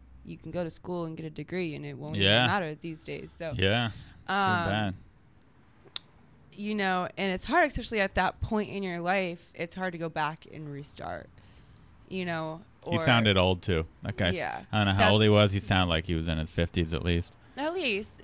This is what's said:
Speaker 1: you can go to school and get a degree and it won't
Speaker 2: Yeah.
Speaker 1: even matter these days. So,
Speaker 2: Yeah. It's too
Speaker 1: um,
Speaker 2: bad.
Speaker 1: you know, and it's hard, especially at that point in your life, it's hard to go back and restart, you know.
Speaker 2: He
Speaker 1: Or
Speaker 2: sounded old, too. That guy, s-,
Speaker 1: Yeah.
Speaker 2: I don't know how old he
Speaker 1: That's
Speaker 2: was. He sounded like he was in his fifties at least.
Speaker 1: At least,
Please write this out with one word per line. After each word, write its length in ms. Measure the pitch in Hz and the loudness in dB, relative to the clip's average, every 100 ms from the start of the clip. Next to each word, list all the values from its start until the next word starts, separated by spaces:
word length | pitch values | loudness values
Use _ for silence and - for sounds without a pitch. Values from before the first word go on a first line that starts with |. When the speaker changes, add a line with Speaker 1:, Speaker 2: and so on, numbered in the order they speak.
| - - - | -20 -20 -16
Speaker 1:
you 120 | 165 | -14
can 140 | 160 | -8
go 120 | 170 | -6
to 60 | 165 | -6
school 340 | - - 175 165 | -8 -8 -6 -6
and 120 | 160 | -8
get 80 | 160 | -10
a 40 | |
degree 460 | 156 147 180 170 143 | -10 -6 -4 -4 -6
and 100 | 147 | -10
it 120 | 127 | -10
won't 180 | 143 101 | -6 2
Speaker 2:
Yeah. 280 | 98 113 127 | 4 6 4
Speaker 1:
even 20 | |
matter 240 | 202 156 156 | 2 -2 -6
these 280 | 170 160 | -10 -10
days. 280 | - 143 160 | -10 -10 -10
So, 220 | - 165 120 | -10 -8 0
Speaker 2:
Yeah. 300 | 95 117 117 - - - | 2 2 0 -6 -18 -16
It's 40 | - | -4
too 40 | |
Speaker 1:
um, 360 | 196 190 180 165 | 0 2 2 0
Speaker 2:
bad. 260 | 107 101 92 - _ _ _ _ _ _ _ - - - - - - - | 0 -2 -4 -14 _ _ _ _ _ _ _ -12 -12 -12 -20 -20 -20 -20
Speaker 1:
you 200 | - 208 214 | -10 -4 0
know, 320 | 190 185 180 - | 2 0 -2 -2
and 160 | 190 | -2
it's 120 | 185 - | -2 2
hard, 260 | 330 302 | 2 2
especially 280 | 254 220 220 | 0 -4 -2
at 160 | 196 - | 0 0
that 240 | 185 - | -2 -2
point 300 | - 214 202 | -2 -2 -2
in 140 | 196 | -4
your 180 | 190 170 | -4 -4
life, 500 | 170 196 180 170 - | 0 0 0 -6 -14
it's 220 | - 170 185 | -10 -10 -4
hard 160 | 185 | -6
to 40 | 170 | -4
go 100 | 165 | -6
back 380 | 160 151 160 - | -2 -4 -4 -14
and 200 | - 151 | -14 -12
restart, 580 | 143 147 - 85 85 - - - - - - - - - | -12 -12 -12 -10 -10 -12 -20 -20 -20 -20 -20 -20 -20 -10
you 140 | 185 175 | -6 -4
know. 360 | 165 160 160 - - - | -4 -6 -8 -16 -14 -4
Speaker 2:
He 100 | - | 0
Speaker 1:
Or 20 | |
Speaker 2:
sounded 340 | - 117 107 95 | 4 4 6 4
old, 240 | 92 90 | 4 2
too. 240 | - 82 82 - | 0 0 0 -8
That 120 | - 104 | -10 -2
guy, 120 | 90 | 0
s-, 60 | 170 | 0
Speaker 1:
Yeah. 260 | 82 58 - | -4 -6 -2
Speaker 2:
I 60 | 107 | 0
don't 100 | 101 95 | 2 4
know 80 | |
how 80 | 92 | 6
old 100 | 107 | 6
he 60 | 107 | 8
Speaker 1:
That's 60 | |
Speaker 2:
was. 180 | 104 101 | 8 6
He 60 | 98 | 4
sounded 300 | - 95 90 | 2 2 4
like 160 | 82 82 | 2 0
he 100 | 80 | -2
was 120 | 82 | 0
in 100 | 80 | -2
his 140 | 80 | -2
fifties 420 | - 85 87 80 | 0 0 0 0
at 100 | 82 | 0
least. 300 | 87 85 - - - - | 2 0 0 -12 -16 -6
Speaker 1:
At 160 | 302 | -4
least, 480 | 370 277 196 214 - | -2 -2 -2 -4 -12